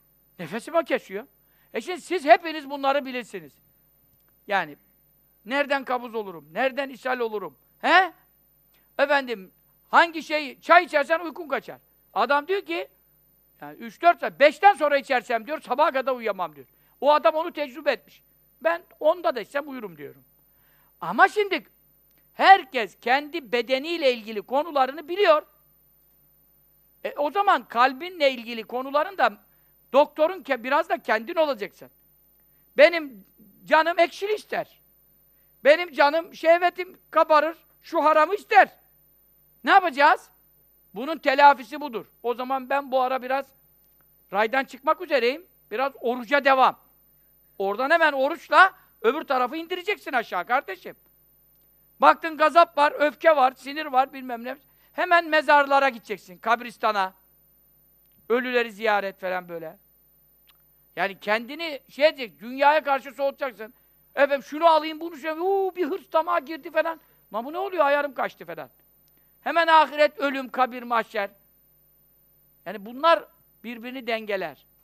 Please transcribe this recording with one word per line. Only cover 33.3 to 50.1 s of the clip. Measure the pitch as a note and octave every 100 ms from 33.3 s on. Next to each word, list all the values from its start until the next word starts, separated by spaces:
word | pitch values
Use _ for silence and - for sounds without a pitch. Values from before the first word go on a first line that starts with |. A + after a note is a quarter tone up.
| _ _ _ F3+
canım | D4+ D#4+ F4
ekşili | E4+ - G4+
ister. | G#4+ - G3 - _ _ _ _ _ _ _ _ _
Benim | C4+ D#4+ F4
canım | C#4 C#4+ D#4+ E4 -
şehvetim | D#4+ F4 F4+ F4+ F4+ - _
kabarır, | D#4 D#4+ D4+ D4+ E4 _ _
şu | - E4
haramı | D4 D#4 D#4 G4+
ister. | - G#4 D#4 - _ _ _ _ _ _ _ _
Ne | -
yapacağız? | F#4+ F4 C4 D4 F#4+ - _ _ _ _ _ _ F#3+
Bunun | C#4+ E4
telafisi | C#4+ C4+ C#4+ C4 A3+ D4
budur. | C#4+ A3 D#3 _
O | A#3
zaman | A#3+ B3+ C4+ B3+
ben | C#4 C#4+
bu | C4
ara | B3+ C4
biraz | B3 C4+ C4+ _ _ _ _ _ _ _ _
raydan | F#3+ A3 C4+
çıkmak | C4 B3+ C#4+ D#4
üzereyim. | E4+ C#4+ A#3 D4+ F4+ _ _
Biraz | G#3+ C4+ -
oruca | B3 B3 G#3+ C#4+ C4+
devam. | C4+ A#3 - _ _ _ _ _ _ _ _
Oradan | G3 G3+ C4+
hemen | E4+ D#4+
oruçla | C#4 C4+ D#4+ - D4+ F#4 - _ _
öbür | A3 C#4+
tarafı | - C4 B3 D#4+
indireceksin | E4+ F4+ F4+ G4+ F4